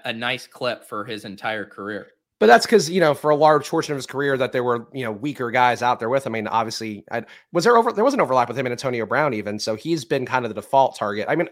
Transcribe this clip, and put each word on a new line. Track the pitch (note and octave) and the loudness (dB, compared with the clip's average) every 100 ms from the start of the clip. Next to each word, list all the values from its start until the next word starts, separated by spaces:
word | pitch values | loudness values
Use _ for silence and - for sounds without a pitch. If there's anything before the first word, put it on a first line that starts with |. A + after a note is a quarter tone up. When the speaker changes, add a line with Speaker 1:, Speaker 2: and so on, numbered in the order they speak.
| B2 | -8
Speaker 1:
a | |
nice | A2+ A#2+ B2+ - | -6 -4 -6 -8
clip | - B2 A2+ | -6 -6 -6
for | - G#2+ | -8 -10
his | G2+ G#2+ G#2+ | -8 -10 -10
entire | F#2+ A2+ A2 G2 | -10 -6 -6 -8
career. | - G2+ G#2 - _ _ _ | -10 -10 -10 -12 _ _ _
Speaker 2:
But | G#3+ | 6
that's | A#3 - | 6 6
'cause, | A3 D#3 | 2 2
you | F#3 | 2
know, | D#3+ | 2
for | C#3+ D3+ | 2 2
a | D3 | 4
large | D#3 D3+ - | 6 4 2
portion | D#3+ D3+ | -4 -4
of | C#3+ | -6
his | - | -6
career | C3 C#3+ C3+ | -4 -2 0
that | B2+ | 0
there | C3 | 0
were, | B2 A#2+ A2+ | 0 -2 -4
you | C3+ A#2+ | -8 -8
know, | |
weaker | G#2 C#3 C#3 A#2+ | -6 -8 -6 -2
guys | A#2 B2 A2+ | 2 4 4
out | A#2+ A#2+ | 0 0
there | A2+ | 0
with | C3+ C3+ | -2 -2
him. | |
I | A2+ | -4
mean, | G#2 | -2
obviously, | A2+ A2+ - A2+ G#2 - | -2 -2 -6 -8 -10 -8
I, | A#2 A2 - _ | -8 -8 -16 _
was | E3+ | 0
there | E3+ A#3 | 4 4
over-, | A#3 | 4
there | G#3+ | 2
was | A#3+ | 2
an | C4+ | 2
overlap | D3+ C3 A#2 | 2 2 2
with | A#2 | -2
him | B2+ | -4
and | |
Antonio | A#2+ C3+ B2 G#2+ | -4 -4 -4 -2
Brown | A#2+ D3+ | 0 0
even. | A2 G2+ G#2 | -2 -6 -6
So | - | -6
he's | A2 D3+ E3 | -6 -2 -4
been | - C#3 B2+ | -2 -4 0
kind | B2+ | -2
of | A#2+ | -2
the | G#2 | -6
default | G2+ C#3 C3 - | 0 2 2 0
target. | G#2+ G#2 G#2 | -4 -4 -2
I | D#3 | -2
mean, | F3 | 0